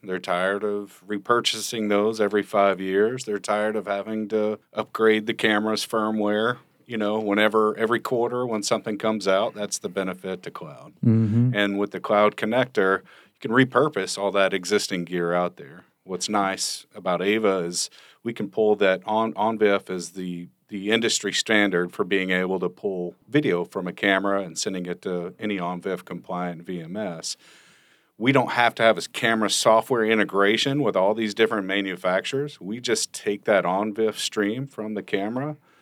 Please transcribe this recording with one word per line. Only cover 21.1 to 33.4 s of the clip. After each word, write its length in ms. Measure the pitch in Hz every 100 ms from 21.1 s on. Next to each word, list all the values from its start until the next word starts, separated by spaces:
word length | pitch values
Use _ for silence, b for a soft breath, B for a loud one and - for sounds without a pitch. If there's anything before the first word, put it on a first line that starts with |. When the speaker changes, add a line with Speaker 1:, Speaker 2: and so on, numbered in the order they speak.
| - 101
Speaker 1:
standard 580 | - - 107 101 87 90
for 120 | -
being 260 | 90 98 92
able 300 | 92 92 92
to 100 | 90
pull 460 | - 104 92 87 - -
video 380 | 143 143 104
from 220 | 87 101 90
a 60 |
camera 480 | 90 101 95 101 98
and 140 | 90 87
sending 280 | 104 95
it 160 | 87 87
to 320 | 95 90 85 -
any 180 | 107 98
on 220 | 87 90
V 80 | 98
I 40 |
F 120 | 90
compliant 580 | - 87 - 90 90 85
V 180 | 87 87
M 140 | 82
S. 400 | 104 98 82 - - b b b b b b b -
We 140 | 127
don't 200 | 135 113
have 220 | 123 117
to 80 | -
have 140 | 113 92
a 40 |
camera 480 | - - 117 110 101
software 560 | - 117 113 - 123
integration 760 | 110 110 95 95 98 110 139 143
with 140 | 113
all 180 | 92 95
these 180 | 110 110
different 340 | 98 110 110 95
manufacturers. 920 | 101 98 87 92 95 - 135 147 -
We 180 | 90 117
just 320 | 123 107 -
take 320 | - 107 101